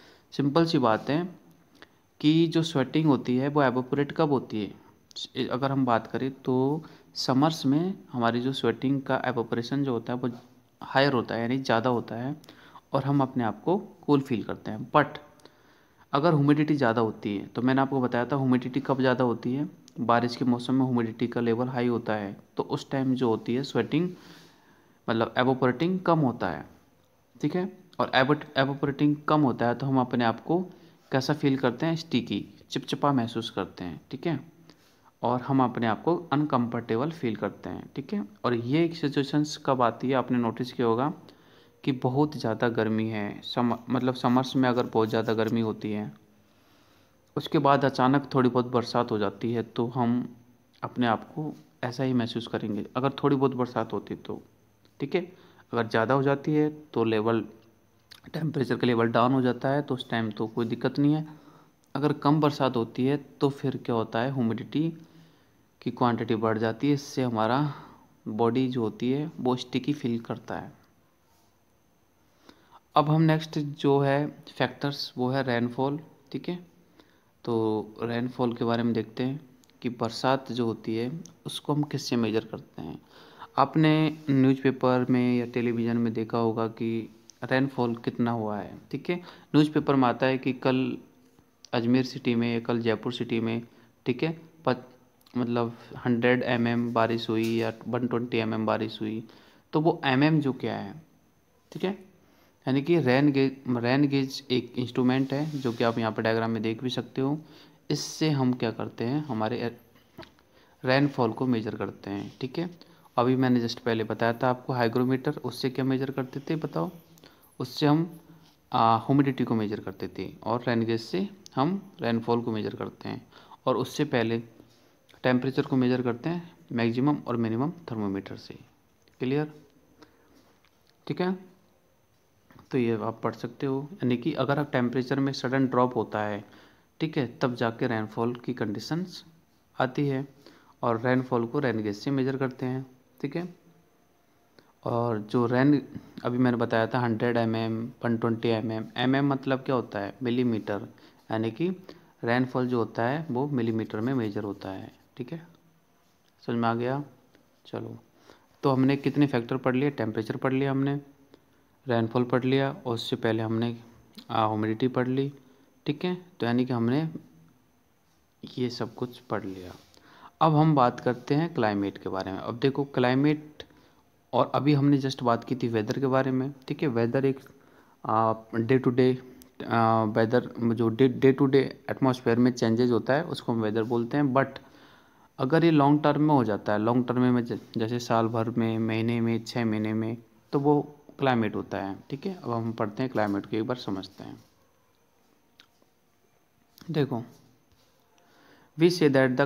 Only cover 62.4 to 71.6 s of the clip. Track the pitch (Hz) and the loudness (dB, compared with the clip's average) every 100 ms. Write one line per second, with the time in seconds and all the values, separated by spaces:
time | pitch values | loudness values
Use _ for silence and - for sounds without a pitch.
62.4 | 147 139 131 123 113 - 127 143 139 - | 4 2 0 0 -2 0 0 0 -4 -2
63.4 | 139 139 135 123 - 117 107 113 131 131 | -2 0 -4 -4 -2 -2 -2 -2 -2 0
64.4 | 113 107 101 139 165 160 - - - _ | -2 -2 -4 -2 -2 -4 -16 -20 -20 _
65.4 | _ _ _ _ 127 120 123 113 113 110 | _ _ _ _ -8 2 2 2 0 0
66.4 | 110 110 113 113 143 143 - - 127 110 | 2 2 0 0 0 0 -2 -2 0 2
67.4 | 110 131 147 143 - - - _ 117 110 | 2 2 0 -4 -16 -20 -20 _ -8 0
68.4 | 117 123 131 123 107 104 123 139 156 - | 2 2 0 0 -2 -2 -2 -2 -4 -4
69.4 | 123 123 - 131 147 143 123 117 117 117 | -2 -2 -2 -4 -2 -2 -2 -4 -6 -10
70.4 | - 87 95 - _ _ _ _ _ _ | -8 -10 -10 -18 _ _ _ _ _ _
71.4 | _ _ | _ _